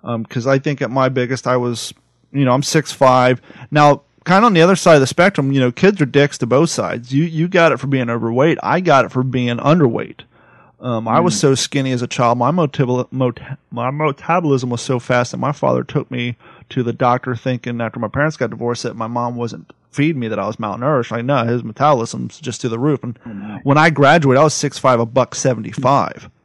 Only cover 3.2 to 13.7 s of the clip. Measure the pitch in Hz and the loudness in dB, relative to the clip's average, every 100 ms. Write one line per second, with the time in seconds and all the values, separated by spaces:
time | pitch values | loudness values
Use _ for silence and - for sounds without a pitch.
3.2 | 127 127 _ - - 147 147 143 _ _ | 4 0 _ -20 -4 4 4 4 _ _
4.2 | - 190 233 180 170 190 - 156 131 - | 0 4 4 6 4 4 6 6 4 2
5.2 | 185 196 135 139 127 - 190 202 143 143 | 2 2 0 2 0 2 2 2 0 2
6.2 | 143 - 123 123 160 - 92 120 120 135 | 2 0 0 2 2 -2 -4 -6 -4 -2
7.2 | 170 160 175 185 165 135 131 135 120 117 | -2 -2 0 4 4 2 -2 -2 -2 -4
8.2 | 113 117 156 156 - 156 180 139 123 127 | -2 2 2 0 -2 -2 2 2 2 -2
9.2 | 131 127 123 120 139 165 135 113 - - | -2 -2 -2 -2 2 4 4 0 -8 -14
10.2 | - _ _ _ _ _ 123 117 113 127 | -20 _ _ _ _ _ -8 -6 0 2
11.2 | 175 123 143 131 - 139 131 127 120 - | 2 2 2 2 0 -4 -2 -2 -4 0
12.2 | 120 120 123 180 151 - 127 127 123 127 | 0 2 0 0 -2 0 -2 0 -4 -2
13.2 | 127 117 - 135 _ | -2 -4 -14 -18 _